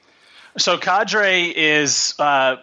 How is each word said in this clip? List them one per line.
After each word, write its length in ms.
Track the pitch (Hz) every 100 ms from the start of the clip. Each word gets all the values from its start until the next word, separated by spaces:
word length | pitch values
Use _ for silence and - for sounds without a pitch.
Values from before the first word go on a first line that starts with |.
| _ _ _ - - -
So 220 | - 175
Cadre 640 | - 185 220 208 202 185
is, 720 | 175 156 156 151 143 - - -
uh, 380 | 147 139 131 131